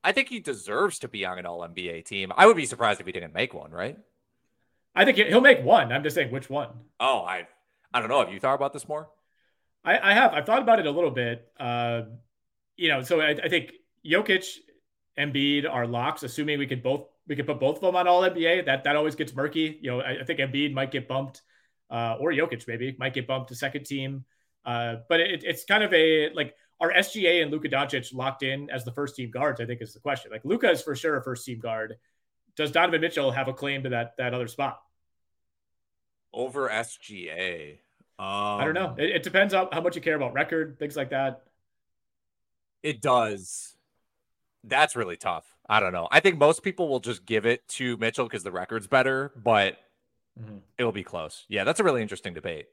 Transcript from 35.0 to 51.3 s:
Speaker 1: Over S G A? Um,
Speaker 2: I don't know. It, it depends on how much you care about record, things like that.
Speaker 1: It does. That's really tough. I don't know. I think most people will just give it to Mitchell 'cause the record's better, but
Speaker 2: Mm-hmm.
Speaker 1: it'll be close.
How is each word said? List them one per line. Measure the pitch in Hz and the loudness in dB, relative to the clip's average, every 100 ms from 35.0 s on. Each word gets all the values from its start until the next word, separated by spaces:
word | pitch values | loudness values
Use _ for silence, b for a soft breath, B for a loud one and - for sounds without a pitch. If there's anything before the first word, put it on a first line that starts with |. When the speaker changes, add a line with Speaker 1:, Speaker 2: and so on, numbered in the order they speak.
| _ _ _ _ _ _ _ _ _ _ _ _ _ | _ _ _ _ _ _ _ _ _ _ _ _ _
Speaker 1:
Over | 113 127 135 131 | -8 -6 -4 -2
S | 107 117 - | -2 -4 -12
G | - 101 82 | -18 -14 -12
A? | 80 92 85 73 73 _ _ _ - | -6 -6 -6 -12 -20 _ _ _ -12
Um, | 98 | -6
Speaker 2:
I | 101 104 101 143 | -2 -2 -2 -2
don't | |
know. | 170 180 123 | -2 -4 -4
It, | 160 | -2
it | 185 | -2
depends | - 185 202 | 0 2 4
on | 196 185 | 2 0
how | 156 | 0
much | 175 170 | -2 0
you | |
care | 165 151 | -2 0
about | 127 | -2
record, | 127 156 165 156 135 | -2 0 -2 -4 -6
things | 147 147 | -8 -6
like | 135 | -4
that. | 135 135 127 _ _ _ _ _ _ _ _ _ _ _ _ _ _ | -2 -2 -4 _ _ _ _ _ _ _ _ _ _ _ _ _ _
Speaker 1:
It | - 113 | -8 -4
does. | 135 123 113 98 90 - - _ _ _ _ _ _ _ _ _ 110 | 2 4 2 -4 -10 -14 -14 _ _ _ _ _ _ _ _ _ -2
That's | 131 151 123 | 4 4 2
really | 98 85 | -6 -4
tough. | - 82 _ _ - | -4 -4 _ _ 2
I | 107 | 2
don't | 95 | 2
know. | 90 85 | -2 2
I | 147 | 4
think | 190 160 | 4 4
most | 147 160 | 4 4
people | 196 180 165 | -2 -4 -2
will | 131 | -2
just | 113 104 - | -4 -8 -2
give | 107 113 | 0 2
it | 120 _ | 0 _
to | - 127 117 | -6 -6 -2
Mitchell | 110 131 120 | -4 -2 -6
'cause | 104 | -6
the | 92 | -8
record's | 90 90 90 98 | -8 -6 -8 2
better, | 135 131 135 143 123 | 2 2 0 -4 -4
but | 113 107 98 - _ _ _ _ _ - | 2 4 4 -2 _ _ _ _ _ -18
Speaker 2:
Mm-hmm. | 110 104 _ - | -18 -18 _ -4
Speaker 1:
it'll | 120 | -2
be | 101 | -2
close. | 90 87 78 | -8 -10 -10